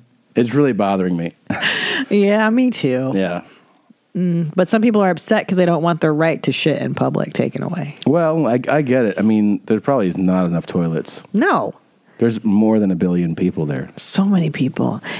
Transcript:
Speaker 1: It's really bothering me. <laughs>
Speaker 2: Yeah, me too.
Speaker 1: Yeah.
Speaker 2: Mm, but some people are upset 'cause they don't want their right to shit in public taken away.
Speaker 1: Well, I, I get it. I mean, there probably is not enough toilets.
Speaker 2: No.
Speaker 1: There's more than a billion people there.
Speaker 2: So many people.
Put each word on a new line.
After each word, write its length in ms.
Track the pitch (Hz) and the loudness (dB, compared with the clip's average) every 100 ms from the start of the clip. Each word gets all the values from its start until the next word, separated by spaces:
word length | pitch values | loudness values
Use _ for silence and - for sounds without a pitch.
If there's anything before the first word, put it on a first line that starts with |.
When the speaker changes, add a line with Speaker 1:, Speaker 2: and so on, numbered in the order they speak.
| _ _ _ - | _ _ _ -2
Speaker 1:
It's 180 | 113 | 0
really 180 | 135 139 | 2 2
bothering 440 | 104 98 95 92 85 | 2 0 0 0 -2
me. 160 | 85 - - | -4 -10 -8
<laughs> 60 | - - - - - 269 | -4 -4 -4 -4 -4 0
Speaker 2:
Yeah, 400 | 208 196 208 220 | 2 2 2 2
me 200 | 240 254 | 2 0
too. 420 | - 139 127 131 | 0 -2 0 -2
Speaker 1:
Yeah. 280 | 98 92 87 - - _ _ _ _ _ 175 | -2 -2 -4 -10 -20 _ _ _ _ _ -4
Speaker 2:
Mm, 360 | 180 170 156 180 | -2 0 -2 0
but 120 | 185 | 0
some 120 | 220 | 2
people 180 | 233 208 | 2 2
are 80 | 190 | 2
upset 360 | 170 - 214 - | 0 0 0 0
'cause 100 | 185 | 2
they 80 | 175 | 2
don't 160 | 165 | 2
want 180 | 170 165 | 0 0
their 140 | 156 | 0
right 280 | 151 160 - | 2 0 0
to 60 | - | -2
shit 300 | 131 160 139 | 0 0 0
in 140 | 135 | -2
public 380 | 135 131 139 - | -2 0 0 -4
taken 280 | - - - | -2 -2 -2
away. 340 | - 175 147 - 127 | -6 -6 -8 -4 0
Speaker 1:
Well, 400 | 165 160 165 127 | 2 2 0 0
I, 120 | 123 123 | 0 0
I 140 | 147 | 0
get 220 | 139 127 | 2 2
it. 120 | 110 90 | 0 0
I 40 | |
mean, 380 | 107 107 104 98 - | 2 2 2 0 0
there 140 | 110 | -2
probably 280 | - 139 95 | 0 0 0
is 80 | 87 | 0
not 300 | 92 92 87 | 0 2 2
enough 200 | 85 - | -2 -2
toilets. 560 | 92 82 80 - - - | -2 -2 -2 -6 -14 -6
Speaker 2:
No. 420 | 202 370 214 107 - _ _ _ - | 0 0 0 -2 -10 _ _ _ -2
Speaker 1:
There's 240 | 117 110 | 0 0
more 360 | 110 101 110 110 | 0 2 4 2
than 100 | 98 | 2
a 60 | 87 | 0
billion 380 | 92 87 85 80 | 0 0 0 0
people 300 | 90 82 73 | -2 -2 -4
there. 240 | 67 67 - | -4 -8 -6
Speaker 2:
So 280 | - - | -2 0
many 260 | 196 190 156 | 2 2 0
people. 500 | 147 135 - 127 113 - | -2 -2 -2 -4 -4 -10